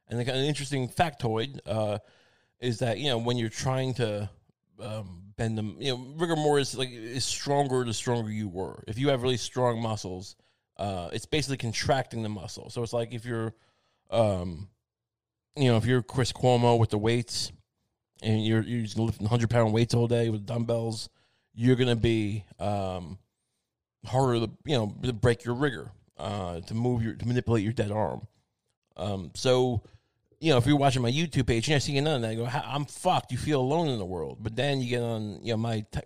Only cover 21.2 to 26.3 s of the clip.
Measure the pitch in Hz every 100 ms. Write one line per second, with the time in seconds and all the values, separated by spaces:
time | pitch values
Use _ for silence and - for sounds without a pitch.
21.2 | _ _ _ 113 120 123 127 113 117 113
22.2 | 104 107 - - 101 101 95 92 85 92
23.2 | _ _ _ _ _ _ _ _ - 127
24.2 | 131 117 110 - 135 131 104 - 123 110
25.2 | 123 117 120 120 143 101 - - _ -
26.2 | 98